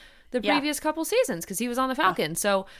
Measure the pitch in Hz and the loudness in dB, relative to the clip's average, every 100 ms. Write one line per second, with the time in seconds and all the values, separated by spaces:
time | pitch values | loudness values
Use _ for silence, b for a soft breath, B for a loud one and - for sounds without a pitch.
0 | b b b 247 202 196 294 294 311 311 | b b b -2 2 2 0 -2 -2 -2
1 | 320 466 494 170 - 185 240 240 262 262 | 0 2 2 -2 -6 -4 -2 0 0 2
2 | 370 330 156 165 202 196 190 | 2 2 -2 0 2 0 -2